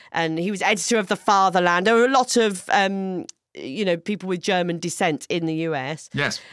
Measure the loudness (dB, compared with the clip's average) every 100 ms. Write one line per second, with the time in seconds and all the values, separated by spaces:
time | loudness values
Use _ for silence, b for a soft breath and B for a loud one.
0 | B -4 -2 -2 -4 0 0 0 0 0
1 | 0 -2 2 4 4 4 4 4 4 4
2 | 4 2 2 2 0 -2 0 2 2 -2
3 | -4 -6 -8 _ _ -14 -10 -4 -2 -2
4 | -4 -6 -4 -4 0 0 0 -4 -6 -2
5 | -2 -2 -4 -4 -2 -2 -4 -4 -6 -10
6 | -8 -2 -2 -4 B